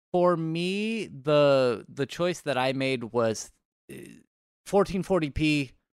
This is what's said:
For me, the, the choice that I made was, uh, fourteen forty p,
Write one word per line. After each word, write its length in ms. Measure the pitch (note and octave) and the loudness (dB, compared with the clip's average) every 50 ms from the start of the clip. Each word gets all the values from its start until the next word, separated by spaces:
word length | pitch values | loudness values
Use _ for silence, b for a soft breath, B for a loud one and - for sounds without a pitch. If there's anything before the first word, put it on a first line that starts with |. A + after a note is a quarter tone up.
| _ _ - | _ _ 0
For 220 | F3+ F3 F3+ F3 | 2 4 4 2
me, 680 | E3 D#3+ D#3+ D#3+ E3+ F3 F3+ F#3+ G3+ G#3+ A3 A3+ A3 E3+ | 2 0 -4 -4 -2 -2 -2 -2 -2 -4 -4 -4 -6 -6
the, 760 | - C#3 C3+ B2+ D3+ D3+ D3 D3 C#3+ C#3 C3+ B2+ B2 A2+ - - | -8 -12 -8 -2 2 4 4 6 6 6 4 4 2 0 -2 -6
the 180 | - A#2 C#3 C3+ | -8 -6 -6 -6
choice 360 | - - - E3+ F3+ E3+ - | -6 -4 -4 -2 -2 -4 -4
that 160 | - D3 C3 | -4 -4 -2
I 160 | B2+ B2+ C3+ C3 | 0 0 0 0
made 320 | C3+ C3+ C3+ C3 A#2+ A#2 | -2 -2 -2 -2 -4 -4
was, 460 | G#2+ A2+ A#2+ A#2 A2+ G#2+ - - - _ _ _ _ _ _ _ - | -4 -2 0 0 0 0 -2 -8 -14 _ _ _ _ _ _ _ -18
uh, 40 | G#2 G2 - - - - _ _ _ _ _ _ _ _ _ | -18 -18 -18 -18 -20 -20 _ _ _ _ _ _ _ _ _
fourteen 380 | - F#3 G3+ F#3 - F3+ F#3+ E3 | 0 2 2 2 2 0 -4 -2
forty 260 | - F#3+ E3+ D#3 C#3+ | 0 0 0 0 0
p, 420 | - D3+ D#3 D3+ D3+ D3 C#3 A#2+ - _ _ _ | -2 0 2 2 2 0 -2 -4 -10 _ _ _